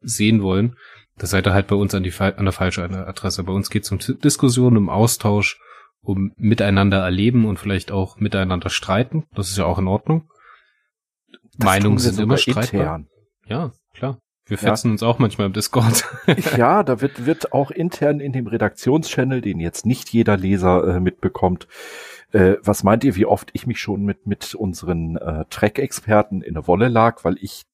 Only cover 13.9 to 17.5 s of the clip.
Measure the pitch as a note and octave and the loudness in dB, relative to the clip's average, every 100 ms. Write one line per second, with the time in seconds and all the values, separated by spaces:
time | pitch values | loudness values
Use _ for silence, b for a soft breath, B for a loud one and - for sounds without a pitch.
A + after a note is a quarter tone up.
13.9 | - B2+ B2 _ _ _ G#2 A2 G#2+ A#2+ | -8 -8 -8 _ _ _ -4 0 0 0
14.9 | G#2+ A2+ A#2 A#2 - G2+ F#2+ - B2+ A2+ | 0 0 2 0 2 -2 -2 -2 2 2
15.9 | A2+ - - - E3 D#3+ C#3 A#2+ F#3+ D3 | 2 -4 -4 0 2 2 2 4 4 2
16.9 | B2 C#3 - B2 D#3+ - | 0 -2 -2 -2 -2 0